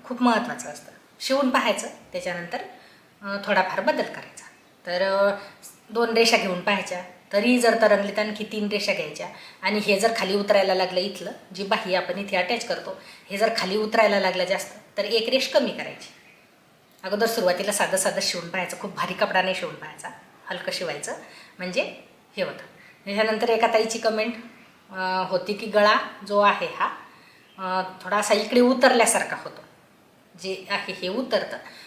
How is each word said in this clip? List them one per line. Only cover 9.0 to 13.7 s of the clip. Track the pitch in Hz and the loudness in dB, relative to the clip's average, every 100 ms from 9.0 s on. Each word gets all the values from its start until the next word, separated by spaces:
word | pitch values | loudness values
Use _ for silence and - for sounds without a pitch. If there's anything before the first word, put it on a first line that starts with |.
| 156 - 175 - - - | -4 -10 -12 -14 -20 -8
आणि | 190 208 | -2 0
हे | 208 190 | 2 4
जर | 208 - | 4 2
खाली | 190 202 | 0 2
उतरायला | 202 202 190 185 | 4 4 4 2
लागलं | 180 180 | 0 0
इथलं, | 202 - 196 247 - 180 | -2 -6 -10 -12 -14 -8
जी | |
बाही | 196 208 185 180 | -2 -2 0 0
आपण | 180 180 | 0 -6
इथे | 196 185 | -2 -2
अटॅच | 180 240 - | 0 -2 -4
करतो, | 170 - 190 - - - | -6 -8 -12 -16 -20 -10
हे | 196 | 0
जर | 214 - | 0 0
खाली | 185 | -2